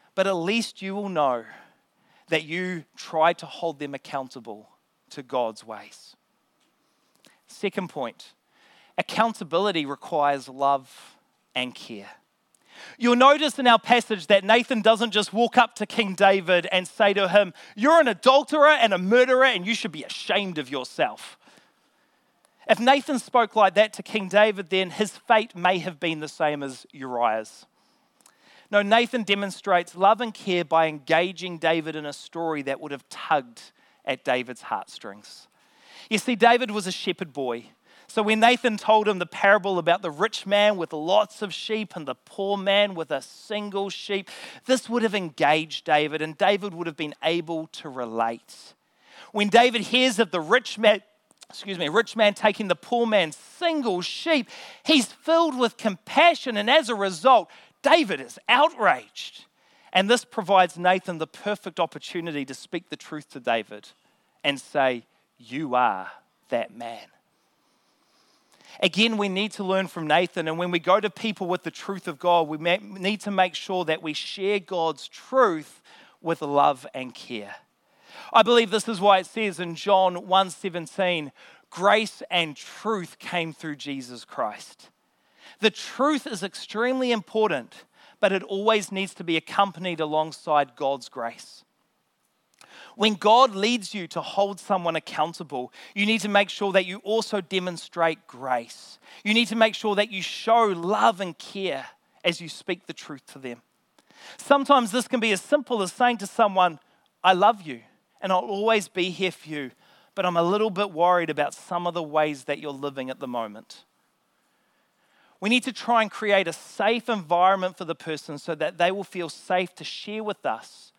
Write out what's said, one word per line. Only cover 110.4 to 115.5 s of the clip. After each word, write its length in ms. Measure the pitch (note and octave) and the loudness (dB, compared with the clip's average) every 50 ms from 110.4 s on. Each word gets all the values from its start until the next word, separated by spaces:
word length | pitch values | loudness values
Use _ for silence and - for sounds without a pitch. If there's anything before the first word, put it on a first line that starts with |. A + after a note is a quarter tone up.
little 280 | E3+ F3 G3+ G#3 A3 A3 | 2 2 2 2 0 0
bit 200 | F3+ G3 G#3 G3+ | 0 -4 -4 -4
worried 400 | D3+ D#3 F3 F3+ F3+ F3 E3 D3+ | 0 2 2 4 4 2 2 -2
about 240 | D3 D3 D3 C#3+ - | -2 -2 -4 -4 -6
some 320 | - - - - F3 F3 | -12 -12 -8 -6 -4 -4
of 80 | F3 D#3+ | -4 -4
the 80 | F3 | -6
ways 420 | D#3+ D3 D3+ D#3 D3+ D3+ D3 C3 C3 | -8 -2 0 0 0 0 -2 -6 -8
that 140 | D#3 C#3+ - | -8 -8 -6
you're 140 | D3+ D3 | -8 -10
living 380 | C#3 C3 C#3+ C#3+ C3+ C3+ C3 C3 | -10 -8 -10 -8 -8 -8 -10 -10
at 100 | B2+ - | -10 -10
the 80 | C3+ B2 | -10 -8
moment." 560 | B2 A#2+ A2+ G#2 G2+ A2 - _ - - _ _ _ _ _ _ _ _ _ _ _ _ _ _ _ _ _ _ _ _ _ _ _ _ _ _ _ _ _ _ _ _ | -6 -6 -8 -8 -12 -18 -20 _ -20 -20 _ _ _ _ _ _ _ _ _ _ _ _ _ _ _ _ _ _ _ _ _ _ _ _ _ _ _ _ _ _ _ _
We 80 | F#3+ | -2
need 160 | G#3 | 0